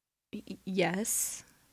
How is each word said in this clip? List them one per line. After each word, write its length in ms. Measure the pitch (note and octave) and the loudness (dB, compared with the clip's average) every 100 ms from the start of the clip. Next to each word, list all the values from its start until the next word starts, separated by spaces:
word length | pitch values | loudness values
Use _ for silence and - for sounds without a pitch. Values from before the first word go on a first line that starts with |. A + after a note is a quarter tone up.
| _ _ - | _ _ -12
Y-, 100 | G#3+ - | -10 -8
y-, 80 | F#3 | -10
yes. 800 | - F#3+ E3+ F#3 A#3 - - - - - - | -2 2 4 2 2 0 0 -4 -12 -20 -20